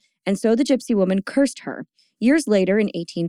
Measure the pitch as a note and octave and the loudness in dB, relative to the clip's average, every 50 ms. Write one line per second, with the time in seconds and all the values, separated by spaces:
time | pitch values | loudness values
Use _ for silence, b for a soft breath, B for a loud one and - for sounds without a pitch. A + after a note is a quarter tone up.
0 | _ _ _ _ - - G3+ F#3+ - A3+ A3+ A3+ C#4 - C#4 A#3 - - A#3+ G3+ | _ _ _ _ -6 -4 -4 0 0 2 2 2 2 2 0 0 0 0 0 0
1 | F#3+ F#3 F#3+ G3 F#3+ - - C4 C#4+ C#4 - - - - - - - - _ _ | 2 2 0 0 -2 -2 0 0 0 0 0 -4 -12 -12 -10 -10 -12 -16 _ _
2 | _ _ _ - A3 A#3 C#4+ E4 C#4+ - G#3 G3 F#3 F3+ G3 G#3+ G#3+ G3 - E3+ | _ _ _ -2 0 2 2 2 2 2 2 2 2 2 2 2 0 0 -2 -6
3 | E3+ - - F3 E3+ | -8 -8 -6 -4 -4